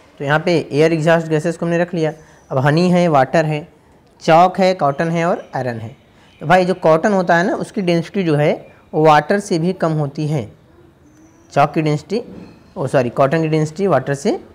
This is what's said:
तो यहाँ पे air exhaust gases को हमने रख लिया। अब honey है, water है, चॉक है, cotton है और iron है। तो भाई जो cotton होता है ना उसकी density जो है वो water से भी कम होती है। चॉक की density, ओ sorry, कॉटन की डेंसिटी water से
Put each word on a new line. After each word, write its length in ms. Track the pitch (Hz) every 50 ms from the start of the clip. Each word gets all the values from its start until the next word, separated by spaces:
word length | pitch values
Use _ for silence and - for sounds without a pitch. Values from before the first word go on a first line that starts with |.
| _ _ _ -
तो 60 | 143
यहाँ 140 | 139 147 156
पे 300 | 160 185 175 151 - -
air 220 | 139 143 156 165 165
exhaust 340 | 160 151 170 165 170 160 160
gases 300 | 156 151 151 175 165 -
को 80 | 175
हमने 120 | 170 170 170
रख 160 | 175 175 -
लिया। 200 | 170 156 156 156 - - - - - _ -
अब 60 | 147 131
honey 320 | 127 143 147 165 180 180
है, 180 | 180 180 175 170
water 380 | 151 135 131 127 - 170 160
है, 220 | 156 151 151 165 - _ _ _ _ _ _ _ _ _ _
चॉक 380 | - - 160 165 180 185 180 196
है, 140 | 190 185 185
cotton 360 | 180 147 139 139 139 170 165
है 160 | 165 170 165
और 260 | 175 208 - - - -
iron 220 | 139 123 127 117 110
है। 200 | 107 120 135 - _ _ _ _ _ _ _ _
तो 80 | - 147
भाई 180 | 180 185 180
जो 80 | 180 185
cotton 400 | - - 165 156 160 - 220 208
होता 240 | 190 180 180 175 170
है 100 | 175 233
ना 80 | -
उसकी 260 | - - - - 214
density 420 | 185 175 170 165 156 - - 202 185
जो 120 | 165 147
है 380 | 143 147 165 220 - - - - _ _ _ -
वो 120 | 160 156
water 340 | 156 151 151 151 - 202 208
से 200 | 202 - 190 160
भी 140 | 156 180 185
कम 180 | 180 185 165
होती 360 | 156 151 147 139 - - 151 143
है। 240 | 160 143 104 - - _ _ _ _ _ - _ _ _ _ _ _ _ - _ _ _ _ _ -
चॉक 200 | 147 143 147 -
की 80 | 175
density, 400 | 156 151 147 147 - - 190 233 - - - - - - - - _ _ _ 196
ओ 100 | 143 127
sorry, 220 | - 139 123 120
कॉटन 320 | - - 139 135 160 160
की 60 | 160 156
डेंसिटी 400 | 156 156 156 151 156 - 196 196
water 260 | 156 127 127 139 143
से 300 | 139 - 208 339 403 - - -